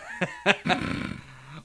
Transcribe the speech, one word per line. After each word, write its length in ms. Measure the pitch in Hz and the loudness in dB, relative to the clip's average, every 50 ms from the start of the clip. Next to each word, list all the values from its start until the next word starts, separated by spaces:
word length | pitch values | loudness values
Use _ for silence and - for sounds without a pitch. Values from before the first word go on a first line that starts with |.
| - - - - 185 - - - - | -8 -10 -4 -2 -2 -4 -4 2 4
<laughs> 760 | 196 202 - - - 180 - - - - - - - - - - - - - - 135 143 156 139 | 6 6 6 4 2 2 2 2 0 0 0 -2 -4 -6 -10 -12 -14 -16 -16 -16 -14 -14 -14 -16